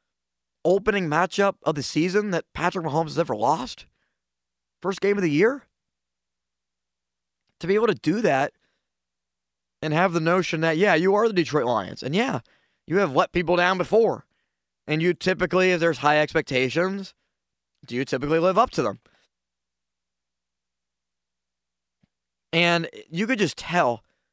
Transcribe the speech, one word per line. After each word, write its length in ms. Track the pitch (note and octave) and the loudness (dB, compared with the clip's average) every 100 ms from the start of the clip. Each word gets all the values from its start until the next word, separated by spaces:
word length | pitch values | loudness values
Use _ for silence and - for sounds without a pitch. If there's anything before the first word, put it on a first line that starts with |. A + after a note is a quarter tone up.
| _ _ _ _ _ _ | _ _ _ _ _ _
opening 440 | E3 F#3+ G#3+ G3+ E3+ | 0 2 2 -2 0
matchup 480 | D3+ F3+ - G3 - | 0 0 0 0 0
of 100 | - | -4
the 80 | D3 | -4
season 480 | B2+ D3+ F3+ G3+ G#3 | -4 -2 0 0 -2
that 160 | E3+ - | -4 -6
Patrick 320 | - F3 F#3 D#3+ | -4 -4 -2 -4
Mahomes 200 | D3 D#3+ | -2 -2
has 120 | C#3+ | -2
ever 180 | E3 G#2+ | -2 0
lost. 520 | A2+ D#3+ B3+ - - _ _ _ _ _ _ _ _ _ | 0 0 -4 -14 -20 _ _ _ _ _ _ _ _ _
First 180 | F3+ F#3+ | -8 -2
game 160 | G3 G3+ | 0 0
of 60 | |
the 80 | E3+ | 2
year. 320 | D3 A3 C#4 - _ _ _ _ _ _ _ _ _ _ _ _ _ _ _ _ _ _ _ | 2 2 0 -10 _ _ _ _ _ _ _ _ _ _ _ _ _ _ _ _ _ _ _
To 60 | E3 | -2
be 80 | |
able 140 | G#3 A3+ | 2 2
to 80 | D3+ | 0
do 260 | D3+ G3+ | 0 0
that 320 | G#3 C3+ C#3+ - _ _ _ _ _ _ _ _ _ _ _ _ | 2 2 0 -6 _ _ _ _ _ _ _ _ _ _ _ _
and 140 | D#3 D#3 | -2 0
have 180 | F#3 | 0
the 60 | E3 | 0
notion 420 | D#3+ F3+ E3+ E3 | 0 0 0 -2
that, 160 | E3 D#3+ | 0 2
yeah, 160 | G#3 | 2
you 220 | D#3+ F#3 G3+ | 4 4 2
are 120 | A3+ | 2
the 60 | |
Detroit 320 | F#3 C3 C#3+ A#2+ | 0 0 0 0
Lions. 380 | A2+ F#2 - | 0 -4 -8
And 120 | C3 F3 | -4 -2
yeah, 260 | B3+ B2+ - _ _ _ - | -2 -4 -10 _ _ _ -4
you 120 | F3+ | 0
have 180 | F#3 C3+ | 0 0
let 160 | F#3 | 0
people 240 | F3 D#3+ F3 | 0 0 0
down 240 | F3+ F#3+ | 2 0
before. 480 | F3 G#3+ G#3+ A#2 - _ _ _ _ _ - | 0 2 2 0 -8 _ _ _ _ _ -6
And 160 | D#3 | -2
you 140 | F3 E3 | 0 0
typically, 560 | F#3 F3+ F3+ F3+ F#3 | -2 -2 0 2 2
if 80 | F3 | 2
there's 180 | E3+ C#3+ | 0 2
high 220 | D3 D3+ | 2 2
expectations, 960 | D3+ E3 - C3 C3 C#3+ F#3 G3 F#3+ - _ _ _ _ _ _ | 2 -2 -2 0 0 0 -2 -4 -12 -20 _ _ _ _ _ _
do 120 | - A#2+ | -10 -6
you 100 | C#3 | -4
typically 320 | C3 C#3+ D#3+ | -4 0 2
live 220 | F3+ F#3 | 2 2
up 100 | B3+ | 0
to 120 | - | 0
them? 160 | A#2 G#2 _ _ _ _ _ _ _ _ _ _ _ _ _ _ _ _ _ _ _ _ _ _ _ _ _ _ _ _ _ _ _ _ _ _ _ | -4 -4 _ _ _ _ _ _ _ _ _ _ _ _ _ _ _ _ _ _ _ _ _ _ _ _ _ _ _ _ _ _ _ _ _ _ _
And 340 | E3 F3 E3+ E3 - - | 0 2 2 -2 -10 -10
you 160 | E3 A3 | -6 -2
could 140 | B3 | 0
just 180 | F3 - | -2 -4
tell 460 | - F3 C3+ A#2 _ _ _ | -4 0 0 -2 _ _ _